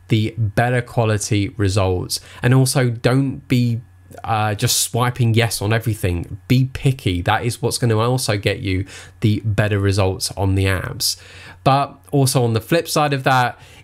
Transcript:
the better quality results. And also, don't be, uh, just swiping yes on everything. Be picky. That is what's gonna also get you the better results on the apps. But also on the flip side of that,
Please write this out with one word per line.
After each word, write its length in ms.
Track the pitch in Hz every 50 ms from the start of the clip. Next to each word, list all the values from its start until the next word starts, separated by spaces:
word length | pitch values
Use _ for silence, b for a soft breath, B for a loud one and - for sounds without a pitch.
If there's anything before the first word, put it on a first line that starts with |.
| -
the 300 | - 117 110 110 104 - 117
better 420 | 110 98 - 135 120 123 127 123
quality 680 | 123 - - 120 113 110 107 101 - - 107 101 101 - -
results. 640 | - 101 95 95 107 92 95 92 90 95 - - - B B B B
And 140 | - 123 131
also, 340 | 131 131 127 - 147 127 120
don't 580 | 113 117 - 123 127 135 139 135 - 139 - -
be, 320 | 131 123 120 120 117 117 - - - - - - - -
uh, 320 | - - 113 107 107 107 104
just 280 | - 120 117 - -
swiping 520 | - - - 135 127 120 123 - 120 113 107
yes 260 | 113 117 107 - -
on 120 | 101 104
everything. 680 | 113 117 - 113 104 - - 90 87 85 - - 98 - -
Be 240 | - 127 131 131 131
picky. 500 | - - - 139 131 - - 104 90 87
That 220 | 90 104 107 - 110
is 160 | 120 113 -
what's 180 | - 113 - -
gonna 200 | 127 117 110 107
also 400 | 117 123 127 131 - - 104 104
get 220 | - 104 98 -
you 260 | 98 98 92 92 95 B B B B B B -
the 220 | - 107 104 -
better 400 | - 110 98 113 107 101 104 98
results 500 | 98 101 95 104 95 95 92 - - -
on 220 | - - 98 98 98
the 120 | 98 95
apps. 500 | 95 95 87 - - - - - - - B B B B B B B B B -
But 340 | 135 135 143 135 - - - - -
also 320 | - 139 135 127 - 135 120
on 80 | 117
the 80 | 110 107
flip 280 | - - 170 170 165 -
side 240 | - 160 151 147
of 120 | 143 135 131
that, 340 | 143 131 127 123 113 - B B B B B